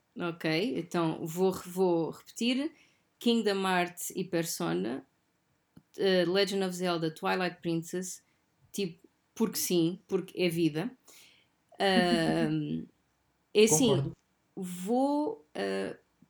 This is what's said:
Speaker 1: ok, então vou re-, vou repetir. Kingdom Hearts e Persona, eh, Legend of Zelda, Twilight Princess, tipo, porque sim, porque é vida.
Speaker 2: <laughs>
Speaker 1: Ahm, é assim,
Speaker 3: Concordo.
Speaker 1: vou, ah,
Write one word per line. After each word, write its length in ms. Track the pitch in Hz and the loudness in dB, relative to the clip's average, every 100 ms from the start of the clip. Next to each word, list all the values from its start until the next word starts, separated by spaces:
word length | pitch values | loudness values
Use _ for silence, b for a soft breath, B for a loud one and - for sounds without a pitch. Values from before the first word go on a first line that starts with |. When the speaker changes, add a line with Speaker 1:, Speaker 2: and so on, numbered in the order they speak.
| _ - | _ -8
Speaker 1:
ok, 600 | 175 170 160 160 226 262 | -6 -4 -2 0 0 -4
então 480 | 165 180 160 - 165 | -4 0 0 -2 -6
vou 240 | 165 190 | 0 0
re-, 200 | 185 180 | 0 -6
vou 400 | 180 185 170 151 | 0 2 2 0
repetir. 640 | 160 - - 233 254 302 - _ _ _ - | -6 -14 -4 -2 0 -2 -8 _ _ _ -4
Kingdom 480 | 240 233 208 196 190 | 0 2 2 0 2
Hearts 420 | 180 175 - - - | 2 0 -4 -8 -6
e 80 | |
Persona, 800 | 185 170 165 - 170 170 202 262 - _ _ _ _ _ _ _ _ - | -4 -2 -2 -4 -2 -2 -4 -6 -12 _ _ _ _ _ _ _ _ -2
eh, 260 | 196 185 175 | 2 4 4
Legend 380 | 190 196 196 | 2 2 0
of 100 | 190 | -2
Zelda, 360 | 180 180 170 160 | -2 -2 0 -2
Twilight 480 | 160 190 190 180 175 | -4 -2 0 -2 -4
Princess, 600 | 170 165 165 180 185 - _ _ _ _ _ | -4 -4 -4 -8 -8 -12 _ _ _ _ _
tipo, 340 | - 190 165 _ _ _ | -6 -6 -6 _ _ _
porque 240 | - 226 - | -2 -2 -2
sim, 420 | - 180 165 190 - | 0 2 2 0 -4
porque 320 | 190 175 - | -4 -4 -2
é 60 | 180 | 0
vida. 420 | 165 165 151 214 | 2 0 0 -4
Speaker 2:
<laughs> 60 | - b b b b b _ _ - | -8 b b b b b _ _ -2
Speaker 1:
Ahm, 1040 | 196 185 175 170 160 160 160 156 147 160 - _ _ _ _ _ _ | 2 4 4 4 2 2 0 0 -2 -6 -8 _ _ _ _ _ _
é 100 | 208 | 4
assim, 240 | 214 - 254 | 6 6 4
Speaker 3:
Concordo. 280 | 185 147 - _ _ _ | 4 0 -6 _ _ _
Speaker 1:
vou, 920 | - 185 180 185 240 269 294 302 - - | -10 -10 -8 -2 0 2 0 -2 -6 -10
ah, 420 | - 196 196 190 - _ _ _ | -8 -4 -4 -6 -10 _ _ _